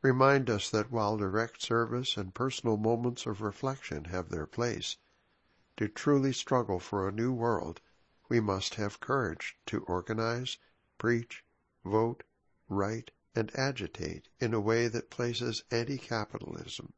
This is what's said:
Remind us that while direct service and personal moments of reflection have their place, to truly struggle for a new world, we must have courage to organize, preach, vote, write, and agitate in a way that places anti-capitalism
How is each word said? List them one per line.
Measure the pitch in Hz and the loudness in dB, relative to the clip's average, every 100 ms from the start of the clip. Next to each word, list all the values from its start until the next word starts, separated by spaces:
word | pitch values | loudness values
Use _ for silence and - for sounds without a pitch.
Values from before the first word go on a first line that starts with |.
Remind | 135 127 135 139 123 | 4 6 8 6 4
us | 104 - | 0 2
that | 110 107 | 0 0
while | 117 104 107 | 2 2 2
direct | 98 101 117 - | 0 0 -2 -4
service | - 117 117 120 127 - | 0 2 2 0 -2 -2
and | 92 | -4
personal | - 131 - 117 107 | -2 -2 0 0 2
moments | 110 117 120 123 - | 4 2 0 -2 -6
of | 101 | -4
reflection | 107 101 135 135 - 73 | -6 -4 -4 -4 -6 -8
have | 76 92 87 | -4 -4 -4
their | 87 76 | -4 -6
place, | - 120 92 - - _ _ _ _ _ _ _ - | -2 -2 -2 -6 -8 _ _ _ _ _ _ _ -4
to | 107 | -4
truly | - - 143 135 | -2 4 4 4
struggle | 131 - 131 110 92 | 0 2 2 2 -2
for | - 101 95 | 0 -2 0
a | |
new | 101 120 | 0 0
world, | 127 117 107 - 85 _ _ _ _ _ | 0 2 0 -2 -8 _ _ _ _ _
we | 120 | 2
must | 107 95 - - | 4 0 -2 -4
have | 101 - | -6 -6
courage | - 135 110 80 - - - | -2 0 0 -4 -10 -10 -6
to | 104 | -6
organize, | - 90 90 110 113 120 127 - _ _ _ _ | -2 -4 -2 -2 0 -2 -4 -10 _ _ _ _
preach, | 117 117 117 - _ _ _ _ | 2 2 0 -14 _ _ _ _
vote, | 95 107 117 120 - _ _ _ _ | 0 2 2 -2 -12 _ _ _ _
write, | 98 101 113 120 _ _ - | -2 0 -2 -10 _ _ -4
and | 110 | -2
agitate | - 135 131 98 - 78 80 - _ | 0 -2 -2 -8 -6 -8 -8 -14 _
in | 120 | 0
a | 110 | 0
way | 104 113 120 | 2 4 2
that | 113 - | 0 -8
places | - 120 117 120 110 - | -4 -4 -2 -4 -4 -2
anti-capitalism | 117 117 139 - 117 104 - - - 85 - - | -2 -2 -4 -4 -4 -4 -8 -10 -10 -10 -12 -14